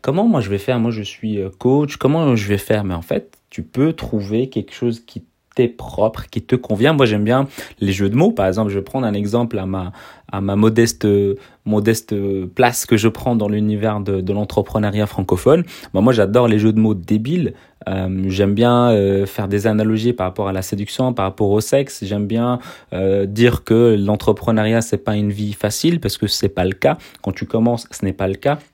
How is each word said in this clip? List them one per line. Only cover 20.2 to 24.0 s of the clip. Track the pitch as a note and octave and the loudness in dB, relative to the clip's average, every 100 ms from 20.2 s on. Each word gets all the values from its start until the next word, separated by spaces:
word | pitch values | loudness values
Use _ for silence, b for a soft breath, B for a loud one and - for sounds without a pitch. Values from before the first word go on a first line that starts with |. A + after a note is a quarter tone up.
| F#2 | -4
rapport | F2+ G2 | -4 -4
à | |
la | F#2+ | -4
séduction, | F#2 G2+ G#2 - B2+ | -4 -6 -6 -2 -2
par | A#2 | 0
rapport | F#2+ - G#2 | -4 0 2
au | G#2 | 2
sexe. | G#2+ C3+ C#3 - | 2 0 0 -8
J'aime | G2 G#2 G#2 | -6 -4 -2
bien, | A2+ A#2+ B2 B B B | 0 0 -2 B B B
euh, | F2+ F#2+ G2 G2 | -2 0 0 0
dire | G#2 A#2+ A#2 | 4 2 2
que | - A2+ A#2+ | 2 4 6
l'entrepreneuriat, | G#2+ | 4